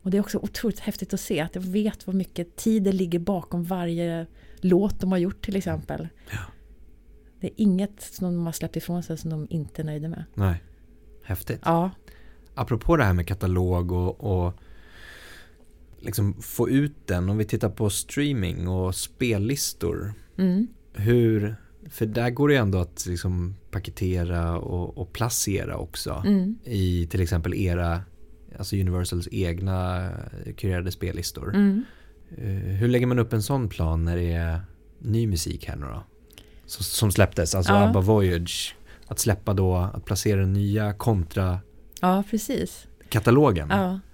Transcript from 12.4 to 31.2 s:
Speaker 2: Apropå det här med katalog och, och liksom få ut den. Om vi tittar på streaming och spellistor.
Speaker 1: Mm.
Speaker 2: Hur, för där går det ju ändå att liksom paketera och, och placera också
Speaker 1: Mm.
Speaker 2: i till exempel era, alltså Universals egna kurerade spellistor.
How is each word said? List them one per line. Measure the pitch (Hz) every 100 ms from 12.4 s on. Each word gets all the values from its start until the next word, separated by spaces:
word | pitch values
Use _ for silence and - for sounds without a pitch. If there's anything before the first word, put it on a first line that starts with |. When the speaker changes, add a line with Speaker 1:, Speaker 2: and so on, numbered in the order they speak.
| - -
Speaker 2:
Apropå | 123 117 - 165
det |
här | 104
med | 90 87
katalog | 98 95 90 90 90 87
och, | 90 90 - 107 92 90
och | - - - - - - - - - - - - - - -
liksom | 90 95 101 95
få | - - 113
ut | 131 147 - -
den. | 90 92
Om | 107
vi | 107
tittar | 113 110
på | - 107
streaming | - - - 147 131 92 82 87
och | 92 92 90
spellistor. | - - 123 104 104 143 - - 85 82 104 104 - -
Speaker 1:
Mm. | 185 185 233 - -
Speaker 2:
Hur, | - 104 120 113 110 104 110 - - -
för | - 110
där | 113 120
går | 120 143
det |
ju | 139
ändå | 104 95
att | 85 - 90
liksom | 90 92 90 87 98 -
paketera | 98 - - 92 90 87 85 85 85
och, | - 90 87 -
och | -
placera | - 113 - - 95 - -
också | - - - 71 185
Speaker 1:
Mm. | 202 185 233
Speaker 2:
i | - 107 92 87 82
till | 95
exempel | 87 90 78
era, | - 92 87 85 85 92 - - - - -
alltså | 90 98
Universals | 92 90 90 90 87
egna | - 87 85 95 92 90 90 92 87 - - - -
kurerade | 98 90 90
spellistor. | - 90 85